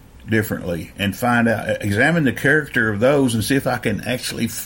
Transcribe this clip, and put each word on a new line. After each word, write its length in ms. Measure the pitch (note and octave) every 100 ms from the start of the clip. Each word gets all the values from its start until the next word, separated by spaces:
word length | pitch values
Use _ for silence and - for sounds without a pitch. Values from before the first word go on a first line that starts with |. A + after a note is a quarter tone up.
| - - -
differently 640 | A2 G#2 - F2+ E2+ E2+ -
and 180 | G2+ -
find 320 | A#2+ A#2+ A#2
out, 340 | A2 A2 G#2
examine 420 | G2+ G2+ C#3+ E3+
the 80 | C3+
character 580 | - C#3 D3+ C#3 B2+ A2
of 100 | G2+
those 340 | B2+ C#3+ C3
and 100 | A2+
see 120 | G#2 C3+
if 100 | C3+
I 120 | A#2+
can 220 | A#2 F#2+
actually 440 | A2+ B2+ - - A2+
f-, 40 | -